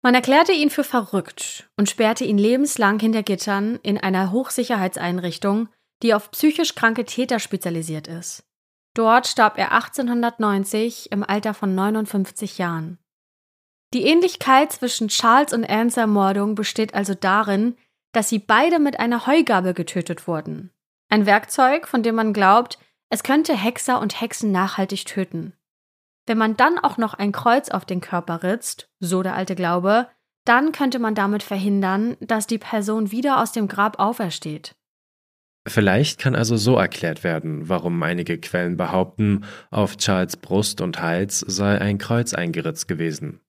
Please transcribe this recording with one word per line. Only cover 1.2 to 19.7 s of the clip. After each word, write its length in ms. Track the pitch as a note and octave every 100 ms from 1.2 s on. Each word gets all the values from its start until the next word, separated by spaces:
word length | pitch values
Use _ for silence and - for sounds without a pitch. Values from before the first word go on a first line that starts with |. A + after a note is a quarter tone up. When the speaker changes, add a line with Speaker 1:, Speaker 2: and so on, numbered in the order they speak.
| - - - - - -
Speaker 1:
und 120 | G3+
sperrte 360 | - A3 A3+
ihn 140 | - G3+
lebenslang 640 | G#3 B3+ C#4+ - G#3 G#3+
hinter 220 | A3 A3
Gittern 560 | G#3 F#3+ - G3 G#3 A#3+
in 160 | - G3
einer 320 | F#3+ F#3 F#3
Hochsicherheitseinrichtung, 1400 | G#3+ B3+ - B3 A3+ F#3 - F3 F3+ F3 D#3+ G3+ G#3 A3+ _ _ _
die 120 | A#3
auf 160 | G#3+ -
psychisch 440 | - D4+ D4 A3+
kranke 300 | - A3+ A#3
Täter 360 | A#3 - B3 A#3
spezialisiert 640 | - F#3+ F3+ E3+ D#3+ D#3 D3+
ist. 380 | E3 F3 - _ _ _ _ _
Dort 320 | - A3 A#3 B3
starb 320 | - A3 -
er 140 | G3
achtzehnhundertneunzig 1400 | A3+ - - B3 A#3+ A#3 A#3 G#3+ G3 G3 G#3+ A3+ - -
im 140 | G3+
Alter 300 | G#3 G3+ G#3+
von 200 | G#3 G3+
neunundfünfzig 840 | F#3 G3 A3 G#3 G3+ F#3+ - G3+ -
Jahren. 400 | F3+ E3 D#3+ F3 _ _ _ _ _ _ _ _ _
Die 100 | B3+
Ähnlichkeit 680 | - E4 F4+ - - C4 D4+
zwischen 360 | - B3 - G#3+
Charles 440 | - A#3 B3 D4
und 140 | A#3 A3+
Annes 280 | G#3+ A#3 A#3+
Ermordung 580 | A3 G#3 F#3+ G3 G3+
besteht 400 | G#3+ G#3 - A3
also 200 | - G3+
darin, 640 | F#3 F#3+ G3+ G#3 G3 A#3 A#3+ _ _ _
dass 160 | A#3 G#3+
sie 100 | A3
beide 400 | - A3 D#4+ E4
mit 220 | C#4+ -
einer 260 | A#3 A#3 B3
Heugabel 480 | D4+ D4+ G3+ F#3